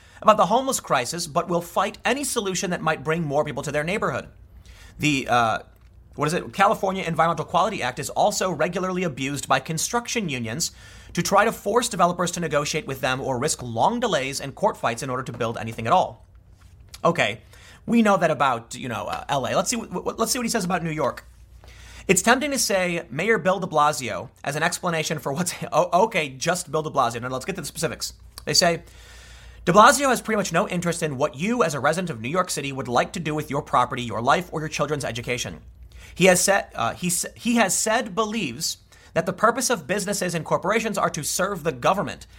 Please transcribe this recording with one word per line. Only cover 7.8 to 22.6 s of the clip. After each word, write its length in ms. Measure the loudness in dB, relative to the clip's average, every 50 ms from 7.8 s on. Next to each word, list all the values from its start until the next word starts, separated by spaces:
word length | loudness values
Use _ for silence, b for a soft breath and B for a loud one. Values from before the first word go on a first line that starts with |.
| -4
Act 160 | -4 -4 -4
is 120 | -6 -4
also 400 | 0 2 2 2 2 0 -2 -2
regularly 520 | 0 0 0 -2 -2 -2 -4 -2 -2 -2 -2
abused 460 | -2 -2 -4 -4 -4 -4 -4 -2 0
by 120 | 0 0
construction 680 | 0 -2 -4 -4 -2 -2 -2 -2 -4 -4 -4 -4 -2 -2
unions 440 | -4 -4 -4 -6 -4 -4 -4 -6 B B B B B B B B B
to 100 | -4 0
try 220 | 4 4 4 4
to 60 | 4
force 380 | 2 -2 -2 0 2 2 2 0
developers 420 | 2 2 2 2 2 2 -2 -2
to 100 | -2 -4
negotiate 460 | -2 0 0 0 0 0 -2 -4 -4
with 140 | -6 -6 -2
them 200 | -2 -2 0 0
or 160 | -2 -2 -2
risk 260 | 0 0 0 -2 -2 -6
long 340 | -6 0 2 2 2 2 2
delays 420 | 0 0 0 0 0 -2 -6 -6
and 140 | -8 -10 -4
court 220 | -2 0 0 0
fights 260 | 0 -2 -2 -2 -2 -4
in 80 | -4
order 140 | -4 -4 -6
to 80 | -6 -6
build 260 | -4 -4 -4 -4 -4
anything 280 | -6 -8 -8 -4 0
at 60 | 2 2
all. 320 | 2 2 0 -4 -12 -20 -20 -20 -20 -20 -20 -20 -20 -20 -20 -20 -20 -20 -20 -8 -2 0
Okay, 360 | 0 2 2 0 0 -2 -6 B B B B B B B B B
we 160 | 2 4 4
know 160 | 6 6 4
that 140 | 4 4 2
about, 460 | 2 4 2 2 2 0 -4 -8 -12
you 120 | -10 -8 -6
know, 180 | -6 -6 -6
uh, 180 | -6 -6 -6 -4 -2
L 160 | -2 -2 0
A. 120 | 0 0
Let's 140 | 0 0 0
see 60 | -2
what, 140 | -4 -6 -6
what, 280 | -8 -6 -4 -4 -2 -2
let's 100 | -2 -2
see 80 | 0 -2
what 60 | -2
he 60 | -2
says 140 | -2 -2 -2
about 200 | -2 -2 -2 -2
New 60 | -2
York. 340 | -2 0 -2 -2 -2 -4 -10 -18 -20 -20 -20 -20 -20 -20 B B B B B B B B B
It's 160 | B 2 4 4
tempting 300 | 4 4 4 2 0 -2
to 80 | 0